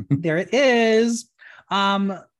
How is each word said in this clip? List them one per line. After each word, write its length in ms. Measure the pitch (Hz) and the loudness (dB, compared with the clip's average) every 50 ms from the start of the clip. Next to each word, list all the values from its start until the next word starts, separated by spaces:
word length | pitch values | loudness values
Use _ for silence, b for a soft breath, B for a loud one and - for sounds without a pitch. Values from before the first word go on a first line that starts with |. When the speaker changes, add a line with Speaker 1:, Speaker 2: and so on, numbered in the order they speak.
Speaker 1:
<laughs> 100 | 107 - | -6 -2
Speaker 2:
There 260 | 143 139 170 165 156 | -2 -2 -2 -2 -2
it 180 | 170 190 - - | -2 -2 -2 0
is. 760 | 262 285 262 240 233 226 220 220 220 233 233 233 226 - _ _ B B B B B B B | 2 2 2 2 2 2 2 2 2 2 0 -2 -4 -8 _ _ B B B B B B B
Um, 460 | 180 196 196 196 196 196 196 196 185 165 - _ _ | -2 0 0 0 0 0 -2 -4 -6 -8 -12 _ _